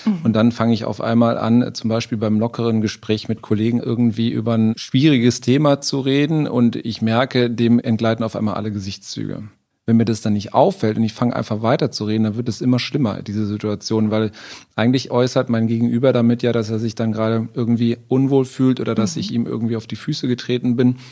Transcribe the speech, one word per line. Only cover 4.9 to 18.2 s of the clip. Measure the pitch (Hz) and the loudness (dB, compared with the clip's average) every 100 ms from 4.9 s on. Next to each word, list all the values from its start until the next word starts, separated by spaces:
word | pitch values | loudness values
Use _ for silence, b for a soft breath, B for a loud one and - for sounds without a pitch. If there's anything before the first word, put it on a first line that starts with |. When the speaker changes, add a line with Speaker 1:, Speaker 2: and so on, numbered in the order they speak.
| 131 156 135 120 113 | 2 4 4 4 2
Speaker 2:
Thema | - 135 151 139 | 2 2 4 2
zu | - 139 | 0 -4
reden | 131 139 147 156 147 | 0 0 2 0 0
und | 127 120 107 | 2 2 2
ich | - 107 | -8 -4
merke, | 110 113 131 127 120 | 0 2 2 2 0
dem | 113 117 120 | 2 4 4
entgleiten | 123 110 113 113 110 | 2 0 0 0 -2
auf | 101 | -4
einmal | 107 98 | -4 -4
alle | 107 | -6
Gesichtszüge. | 104 98 95 - - 107 - 104 _ _ _ - | -6 -8 -10 -12 -8 -8 -8 -12 _ _ _ 2
Wenn | 113 | 2
mir | |
das | 113 110 | 4 0
dann | 110 | 0
nicht | 104 98 | -2 0
auffällt | 120 135 185 110 110 | 2 2 2 -2 0
und | 113 | -2
ich | |
fange | - 123 | 0 -2
einfach | - - 107 | -2 -4 -2
weiter | 113 135 135 | 0 0 0
zu | - | -4
reden, | 107 110 110 | -2 0 0
dann | 107 | -2
wird | 120 | -6
es | 101 | -2
immer | 127 127 | 0 0
schlimmer, | - 160 117 92 | 0 -2 -2 -2
diese | 90 104 104 | -6 -4 -4
Situation, | 104 107 104 - 113 107 | -4 -4 -6 -2 0 2
weil | 107 110 B B B B - | 0 -2 B B B B -2
eigentlich | 117 131 - | 2 2 0
äußert | 120 127 131 127 | 0 2 0 0
mein | 113 113 | 0 0
Gegenüber | 113 120 120 135 | 0 0 2 2
damit | 123 117 120 | 4 4 2
ja, | 123 | 2
dass | 117 107 | 0 0
er | 110 | -2
sich | 113 | -4
dann | - 113 | -2 -2
gerade | 107 110 113 113 | 0 0 0 -2
irgendwie | - 113 117 117 117 - | -4 0 2 2 -2 0
unwohl | 131 | 0